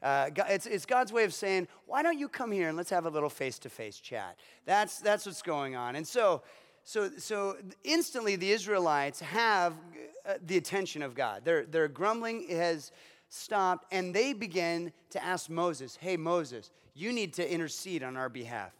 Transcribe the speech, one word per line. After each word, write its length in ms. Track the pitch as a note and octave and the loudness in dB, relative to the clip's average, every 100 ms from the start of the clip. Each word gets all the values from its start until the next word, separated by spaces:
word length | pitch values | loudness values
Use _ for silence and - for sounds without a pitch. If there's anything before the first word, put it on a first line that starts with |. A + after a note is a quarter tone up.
Uh, 260 | C3 C#3 C#3 | 2 2 2
Go-, 140 | D3+ G3 | 0 2
it's, 200 | G3 A3+ | 2 0
it's 180 | G3+ - | -4 2
God's 260 | B3 A#3 | 2 4
way 120 | A3+ | 2
of 80 | G#3+ | 2
saying, 340 | D3+ G3+ F#3+ F3+ - _ | 2 0 2 0 -8 _
"Why 160 | C4+ | 2
don't 160 | D#4+ E4 | 2 2
you 100 | C#4 | -2
come 240 | - A#3+ | -4 -2
here 160 | G3+ E3+ | 0 0
and 80 | D#3+ | 0
let's 140 | F3 | 0
have 160 | F#3 E3 | 0 0
a 40 | |
little 200 | D3+ D3 | 0 -2
face-to-face 680 | - C3+ B2 B2+ - A2 G2+ | -2 -4 -4 -14 -12 -12 -12
chat?" 380 | - A#2+ F#2+ F2 - - | -8 -8 -8 -12 -20 -18
That's, 340 | - G3 G#3 - | 2 4 4 0
that's 280 | G#3 G#3 G3+ | 2 2 0
what's 160 | F3 | -8
going 340 | - D3+ C#3 B2+ | -4 -2 -2 -4
on. 200 | A#2+ C3+ | -4 -4
And 100 | D#3 | -2
so, 360 | B3 G#3+ D#3+ - - - _ | 4 4 4 0 -20 -20 _
so, 280 | - A3 G3+ - | -8 -2 -2 -4
so 400 | - G#3 G3 F#3+ F#3+ F#3+ | -6 -2 -2 -6 -12 -12
instantly 520 | - D#4+ - B3+ A3 G3 | 0 2 2 -2 0 0
the 140 | F#3+ | 2
Israelites 720 | G#3+ F#3+ G#3 E3+ D3 C#3+ C#3 | 2 2 2 4 4 2 -2
have, 520 | D3+ F#3 A#3 G3+ F3 D#3+ E3+ E3+ B2 - - | -4 2 4 6 4 0 -14 -16 -16 -14 -6
uh, 80 | G3 | -6
the 140 | F3 F#3 | 2 2
attention 440 | - G3 F#3 D3+ | 2 -2 -2 -4
of 120 | C#3+ | -6
God. 280 | A#2+ B2+ G2+ | -2 -2 0
Their, 220 | C3 E3 | 2 2
their 240 | C#3 D#3+ D3+ | 2 2 2
grumbling 600 | C3+ G3 A3+ A#3 A3+ D4 | 2 0 0 -2 -6 -4
has 420 | E3+ E3+ E3 C#3 - - - _ | 0 2 0 -4 -18 -20 -20 _
stopped, 560 | - - G#3 F#3+ F3+ - | -16 -2 2 2 2 0
and 240 | F#3+ F#3 | -2 0
they 200 | F3+ B3+ | 2 2
begin 580 | B3 G#3+ E3+ E3+ E3+ E3+ - _ | 2 -2 0 0 0 -4 -10 _
to 140 | - | -8
ask 240 | E3+ F3+ - | -2 -4 -2
Moses, 480 | E3 F3 D3 C3 - | 0 0 0 -8 -10
"Hey, 220 | E3+ F3+ | -4 -2
Moses, 520 | D#3+ F3 D3 A#2+ G2+ _ _ | 2 0 0 -8 -14 _ _
you 200 | - F#3+ | -8 -4
need 180 | A#3+ G3+ | -2 -2
to 160 | C#3+ E3+ | -2 -2
intercede 520 | E3 D#3+ - D3+ C#3 | -2 -4 -6 -6 -6
on 140 | C3 C3 | -4 -4
our 120 | C3 | -4
behalf." 440 | B2 A#2 A#2 F#2+ - | -6 -8 -8 -8 -12